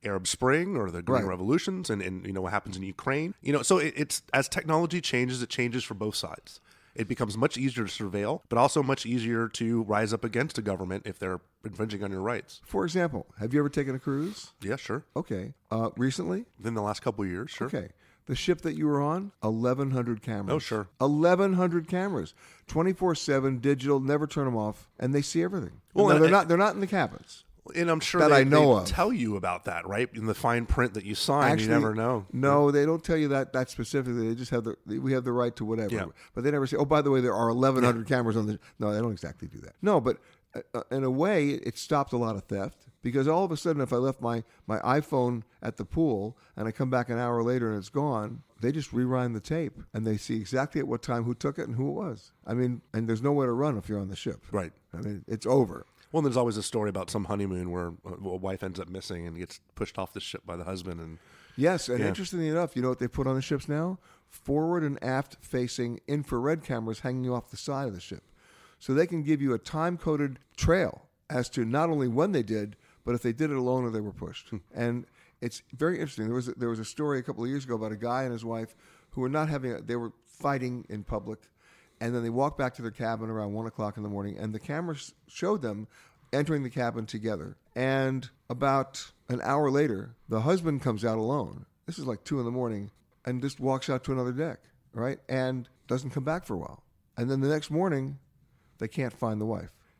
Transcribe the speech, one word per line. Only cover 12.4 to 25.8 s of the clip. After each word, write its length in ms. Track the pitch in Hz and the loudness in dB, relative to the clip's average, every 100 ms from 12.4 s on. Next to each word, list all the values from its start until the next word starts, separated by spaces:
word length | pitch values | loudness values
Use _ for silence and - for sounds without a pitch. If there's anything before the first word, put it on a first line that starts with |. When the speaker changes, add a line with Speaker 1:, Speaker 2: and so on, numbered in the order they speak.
| - - | -6 -18
Speaker 2:
For 200 | - 190 | -6 -2
example, 420 | 180 180 170 113 - - | 0 2 0 -2 -10 -6
have 140 | 110 | 0
you 80 | 143 | 2
ever 80 | 143 | 2
taken 260 | 147 135 | 0 -2
a 40 | 131 | -4
cruise? 540 | 151 139 175 208 - - | -2 -2 -2 -6 -16 -10
Speaker 1:
Yeah, 140 | 95 135 | -6 -4
sure. 280 | - 123 - | -4 -6 -6
Speaker 2:
Okay. 380 | - - 95 110 - - | -6 -4 -6 -6 -12 -4
Uh, 200 | 113 113 - | 0 0 0
recently? 480 | 131 131 170 190 240 - | 0 0 -2 -4 -6 -8
Speaker 1:
Within 160 | 113 | -4
the 80 | 110 | -2
last 200 | 104 104 | -2 -2
couple 220 | - 104 | -4 -2
of 80 | 98 | -2
years, 200 | 90 135 | -4 -6
sure. 160 | - 131 | -6 -4
Speaker 2:
Okay. 240 | - 87 - _ _ | -4 -8 -14 _ _
The 100 | - | -6
ship 280 | 131 - 170 | -2 0 0
that 120 | 165 156 | -2 -2
you 100 | 151 | 0
were 140 | 143 | 2
on, 280 | 147 175 202 - | 0 -2 -6 -4
eleven 460 | 110 113 123 131 139 | -2 0 0 0 0
hundred 280 | 131 120 110 | 0 0 -4
cameras. 320 | - 104 98 | -4 -6 -2
Speaker 1:
Oh, 40 | 151 | -2
sure. 300 | - 110 98 - | -2 -4 -4 0
Speaker 2:
Eleven 520 | 135 147 170 180 196 | 2 6 6 6 4
hundred 340 | 180 180 170 160 | 4 2 2 0
cameras. 460 | 180 196 139 78 - - - - | -2 -2 -4 -6 -12 -20 -20 -4
Twenty-four 480 | 156 180 185 180 | 2 2 4 2
seven 440 | 156 - 135 135 123 | 2 2 2 2 2
digital, 420 | 135 139 135 139 | 2 2 4 2
never 260 | 135 147 151 | 4 0 0
turn 220 | 151 135 | 0 0
'em 80 | 113 | 0
off, 320 | 107 - - - | -2 -4 -12 -4
and 160 | 127 | 0
they 80 | 143 | 0
see 200 | 139 165 | 0 0
everything. 400 | 175 190 95 - | 0 -2 -6 -10